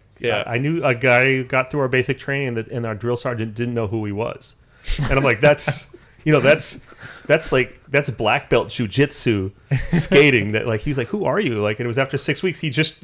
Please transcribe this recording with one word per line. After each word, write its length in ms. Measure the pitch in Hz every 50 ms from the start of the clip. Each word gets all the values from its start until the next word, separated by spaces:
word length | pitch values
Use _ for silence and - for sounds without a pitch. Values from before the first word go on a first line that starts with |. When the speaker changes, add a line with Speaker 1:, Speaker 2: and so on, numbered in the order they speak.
| _ _ _ _
Speaker 1:
Yeah. 240 | - 120 110 101 -
Speaker 2:
I, 80 | - 117
I 40 | 120
knew 240 | 135 147 165 170 147
a 100 | 139 123
guy 300 | 113 127 131 123 123 127
who 160 | 135 135 131 127
got 260 | 123 139 131 127 -
through 80 | - 147
our 80 | 135 127
basic 280 | 131 127 123 - 131 -
training, 300 | - - 139 139 139 127
and, 80 | 120 110
the, 80 | 110 - -
and 120 | 123 117
our 80 | 113 107
drill 220 | 98 - 120 120
sergeant 380 | 120 - 135 120 107 113 113 104
didn't 180 | 113 120 120 120
know 140 | 117 113 98
who 160 | 107 113 107
he 80 | 104
was. 420 | 101 101 117 - - - - - - _ _ _ _ _ - - - -
And 140 | 139 123 139 139
I'm 60 | 139
like, 160 | 131 120 107
"That's, 480 | 143 147 147 - - - - - - - - - -
<laughs> 180 | _ _ - -
you 80 | 156
know, 80 | 151 139
that's, 380 | 120 139 156 156 - - - - - - - - - - - - -
that's 260 | - 143 160 - -
like, 280 | 139 131 123 - - - _ -
that's 200 | 135 143 147 -
black 400 | 110 - 113 104 120 143 - -
belt 200 | 139 120 - 110
jujitsu 840 | - - 120 101 92 127 147 143 - - - 135 110 101 92 98 - _ _ _ 139 123 - -
skating." 640 | 170 170 - - - 143 151 147 131 113 98 104
That, 140 | 107 107 -
like, 140 | 120 110 107
he 80 | - 147
was 60 | 135
like, 120 | 135 117 -
"Who 160 | - 208 180
are 140 | 127 139 196
you?" 200 | 214 139 117 104
Like, 180 | 104 104 107 107
and 60 | 120
it 40 | 120
was 100 | 113 131
after 180 | 135 135 -
six 260 | 135 - - 147 -
weeks, 180 | - 185 165 -
he 100 | - 156
just, 240 | 117 151 156 151 - -